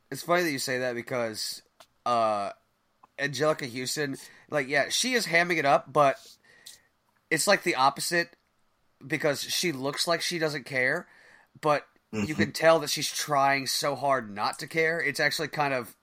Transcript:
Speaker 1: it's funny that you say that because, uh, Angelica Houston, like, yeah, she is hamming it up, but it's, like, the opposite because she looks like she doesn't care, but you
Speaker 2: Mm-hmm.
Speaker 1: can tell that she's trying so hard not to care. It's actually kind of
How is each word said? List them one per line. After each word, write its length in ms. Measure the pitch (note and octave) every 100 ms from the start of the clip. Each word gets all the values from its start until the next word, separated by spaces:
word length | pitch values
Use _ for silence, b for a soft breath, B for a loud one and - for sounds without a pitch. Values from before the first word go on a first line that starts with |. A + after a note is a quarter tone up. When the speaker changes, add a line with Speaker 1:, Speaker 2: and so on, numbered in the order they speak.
| -
Speaker 1:
it's 120 | C#3
funny 200 | - F3
that 100 | E3+
you 60 | C3+
say 200 | C3+ B2+
that 160 | B2+
because, 680 | A#2+ A#2+ B2+ A2+ G#2+ - - _ _ - _ A#2+
uh, 440 | A#2+ A2 G#2 G2 - _ _ _ _ _ -
Angelica 480 | C#3 B2+ D3+ D#3 C3
Houston, 500 | A#2+ B2+ - C#3+ C3 B B B
like, 180 | D3 C3
yeah, 200 | C#3+ B2+
she 260 | - A#3+
is 120 | B3 E3
hamming 320 | E3 F3 E3
it 60 |
up, 280 | C#3 D#3+ -
but 240 | C#3+ C#3 C3 - - b b b b b _ _ _ -
it's, 160 | D#3+ -
like, 160 | G3
the 140 | F3+ B2+
opposite 540 | C3+ - - E3+ E3+ _ _ _ _ _ _ _
because 360 | C#3 D3+ D#3 C#3
she 320 | B2 - F3
looks 340 | C3+ C3+ C3+ -
like 120 | E3+
she 180 | - F3
doesn't 280 | D#3 C#3+ A#2
care, 400 | C3+ B2+ D#3+ - b b b b -
but 260 | D3+ C#3+ - _ _
you 80 | G#2+
Speaker 2:
Mm-hmm. 120 | G#2
Speaker 1:
can 180 | D3+ D#3
tell 260 | - D#3+ E3
that 100 | D3
she's 200 | - C#3
trying 560 | - - C#3+ C#3 C#3 B2+
so 300 | - D3+ C3
hard 360 | C#3 C3 G#2+
not 280 | G2+ A#2+ -
to 80 | D#3
care. 320 | D#3+ D#3+ E3
It's 180 | C#3 C#3
actually 300 | D3 - D3
kind 260 | - C#3+
of 220 | B2+ A2+ -